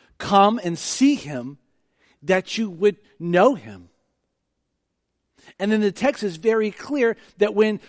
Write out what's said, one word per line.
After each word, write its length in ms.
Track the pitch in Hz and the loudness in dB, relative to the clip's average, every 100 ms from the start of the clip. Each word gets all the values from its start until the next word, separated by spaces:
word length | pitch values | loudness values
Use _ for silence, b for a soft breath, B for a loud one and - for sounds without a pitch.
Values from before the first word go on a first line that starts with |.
| b _ | b _
Come 420 | - 202 202 226 | 2 4 4 2
and 160 | 180 170 | -6 -8
see 360 | - - 269 | -8 2 2
him, 420 | 285 143 135 123 147 _ _ _ _ _ _ | 2 -6 -10 -12 -16 _ _ _ _ _ _
that 360 | 143 185 185 - | -2 -2 -2 -6
you 100 | 214 | -6
would 300 | 165 202 - b b | 0 -2 -2 b b
know 360 | 170 175 233 | -2 4 4
him." 340 | 247 113 98 87 _ _ _ _ _ _ _ _ _ _ _ _ _ _ B B B | 2 -10 -20 -20 _ _ _ _ _ _ _ _ _ _ _ _ _ _ B B B
And 120 | 202 | -2
then 100 | 220 | 0
the 120 | 208 | 0
text 300 | - 254 - | 0 -2 -2
is 140 | 208 160 | -8 -2
very 340 | 220 220 214 | 0 0 -2
clear 460 | - - 285 233 - B _ | -6 -8 0 0 -2 B _
that 160 | 208 | -2
when, 260 | 208 220 208 | 2 2 0